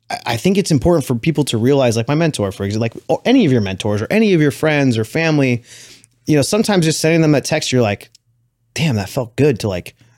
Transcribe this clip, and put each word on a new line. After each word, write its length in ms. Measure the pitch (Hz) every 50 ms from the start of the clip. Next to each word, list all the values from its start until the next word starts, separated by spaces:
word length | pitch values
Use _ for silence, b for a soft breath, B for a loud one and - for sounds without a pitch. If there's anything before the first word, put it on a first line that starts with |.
| _ _
I, 100 | - - -
I 120 | 110 120 113
think 200 | - 180 196 202
it's 140 | 175 -
important 340 | 170 120 107 170 175 156 127
for 80 | - 127
people 300 | 117 - 165 147 156 139
to 140 | - - 107
realize, 360 | 113 131 143 139 131 120 104
like, 120 | 113 113 -
my 80 | 147
mentor, 360 | 156 170 160 - - 104 95
for 120 | 98 - 101
example, 180 | 98 104 110
like, 120 | 117 113 - - - -
or 140 | - - -
any 220 | 214 254 277 214
of 60 | 147
your 100 | 127 117
mentors 400 | 104 95 95 92 - 107 104 104
or 60 | 107 -
any 240 | - 214 226 208 185
of 80 | 160
your 80 | 151 143
friends 460 | 131 - - 156 151 143 139 131 113 113
or 80 | 110
family, 580 | - - 160 165 160 156 147 135 131 120 117 B B B B B B B B B B B _ _
you 100 | - 151
know, 60 | 147
sometimes 440 | 131 - 208 208 220 - 208 185 156
just 140 | 160 147 -
sending 200 | - 160 165 165
them 120 | 160 151 147
that 120 | 131 117
text, 260 | - 156 156 - -
you're 120 | 131 127 117
like, 260 | 104 101 - - - _ _ _ _ _ _ _ _ _ _ _ _ _
"Damn, 220 | - 160 160 117
that 140 | 104 95 -
felt 260 | - 139 123 113 -
good," 240 | - 139 151 123 -
to, 80 | - 104
like, 280 | 92 87 - - - b b b b